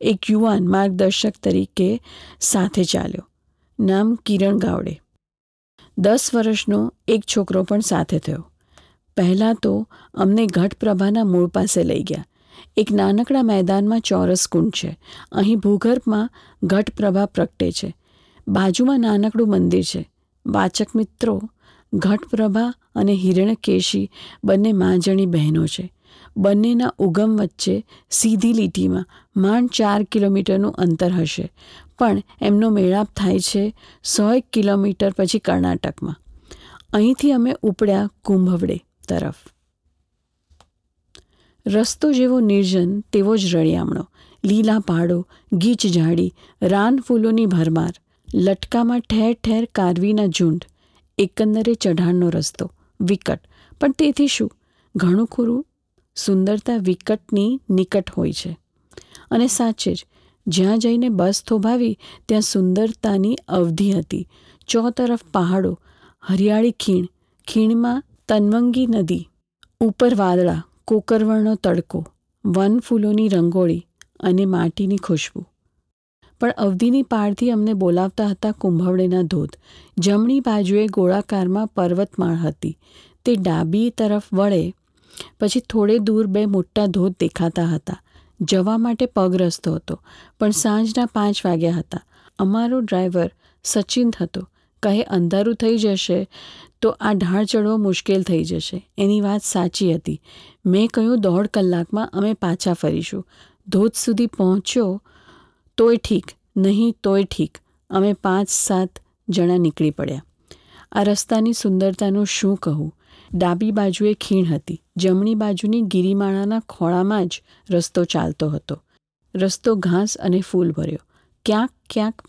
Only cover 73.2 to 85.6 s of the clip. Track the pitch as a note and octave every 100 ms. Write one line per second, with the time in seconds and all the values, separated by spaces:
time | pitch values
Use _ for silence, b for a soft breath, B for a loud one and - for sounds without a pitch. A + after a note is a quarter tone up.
73.2 | G#3+ F#3+ E3+ F#3 F3 E3 - _ _ -
74.2 | F3+ F#3 G3 F3+ E3 - G3 G3 - D#3+
75.2 | - - F3 _ _ _ _ _ _ _
76.2 | b - A#3+ - G3+ F#3 A#3 C4+ B3+ A3
77.2 | G#3 G3 A#3+ A3 G#3 G#3 F#3 F3 F#3+ -
78.2 | G#3 F#3+ G#3+ G#3 F#3+ E3+ F3+ F#3 F#3 F3+
79.2 | E3 F3 D3+ - b b b - F#3 G#3
80.2 | A#3 C4+ B3 G#3+ F#3 G3+ G#3+ G3+ F3+ G3
81.2 | - G3 F3+ G3 G#3+ - F3 F3+ G3+ -
82.2 | F3 E3 D#3 - D#3+ - b b b b
83.2 | - A#3 F#3 D#3+ D#3+ G3+ A#3+ - G#3+ G#3
84.2 | - F#3+ G3+ F#3 E3+ - _ B B B
85.2 | B - G#3 B3